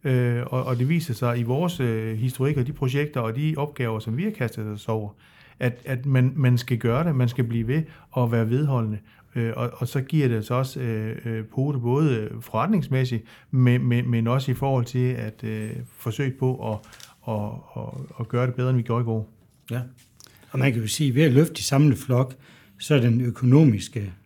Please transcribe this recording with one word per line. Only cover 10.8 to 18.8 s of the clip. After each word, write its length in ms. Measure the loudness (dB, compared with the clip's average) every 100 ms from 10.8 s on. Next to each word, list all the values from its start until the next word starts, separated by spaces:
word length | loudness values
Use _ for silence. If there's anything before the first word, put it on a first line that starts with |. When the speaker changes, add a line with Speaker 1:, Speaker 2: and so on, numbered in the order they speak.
Speaker 1:
øh, 360 | -4 -4 -4 -6
øh, 200 | -6 -6
pote 340 | -6 -4 -2 -2
både, 380 | 0 2 2 0
øh, 140 | -4 -10
forretningsmæssigt, 840 | -6 -2 2 0 0 0 0 -2 -6 -20 _
men, 340 | 4 4 4 2
men, 220 | 0 2
men 160 | 0 2
også 240 | 0 0
i 40 |
forhold 300 | -2 0 0
til 280 | 0 0 -2
at, 320 | -2 -8 -8
øh, 260 | -8 -6 -8 -10 -12 -10
forsøge 320 | -8 -2 -4 0
på 340 | -2 0 -4
at, 60 | -6 -8 -20 -20 _ -6
at, 160 | -4 -4 -8 -12 -12
at, 120 | -10 -12 -14 -10
at 80 | -4
gøre 180 | 0 0
det 80 |
bedre, 140 | 0 0
end 60 |
vi 60 | 0